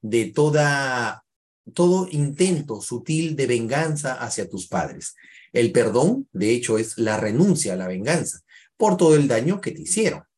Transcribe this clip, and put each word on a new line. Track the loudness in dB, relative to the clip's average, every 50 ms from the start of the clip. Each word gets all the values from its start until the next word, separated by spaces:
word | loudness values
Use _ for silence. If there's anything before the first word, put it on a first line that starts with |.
| -6
de | 0 0 0 0
toda, | 0 0 2 2 2 4 2 2 2 2 0 -2 -2 -2 -2 -4 -4 -6 -10 _ _ _ _ _ _ _ _ _ -16 -2
todo | 2 2 4 4 2 0 -2
intento | -2 -2 -2 -2 0 0 0 2 2 -2 -2 -6 -8 -10
sutil | -8 -8 -8 -10 -4 -4 -2 -2 -2 -4 -2
de | -2 0 0
venganza | 0 0 0 -2 -2 -2 0 -2 -2 -4 -4 -6 -6
hacia | -6 -6 -8 -6 -6 -6 -8
tus | -8 -12 -10 -6
padres. | -4 -4 -4 -4 -8 -12 -14 -16 -16 _ _ -20 -20 -20 -20 _ _
El | 2 2 4
perdón, | 4 2 2 4 2 2 4 4 2 0 -4 _ _
de | -4 0 0
hecho, | 0 0 0 0 0 0
es | 0 -2 -2 -2
la | -2 0 0
renuncia | 0 -2 -2 2 2 4 4 4 2 0 -4 -4
a |
la | -4 -6
venganza | -6 -6 -6 -2 -2 -2 -2 -2 -4 -8 -12 _ _ _ -20 _ _ _
por | _ 2 2 4
todo | 4 6 6 6
el | 6 6 4
daño | 2 0 2 0 -2 -2
que | -4 -8
te | -10 -10 -6
hicieron. | -4 -2 0 0 0 -2 -4 -14 _ _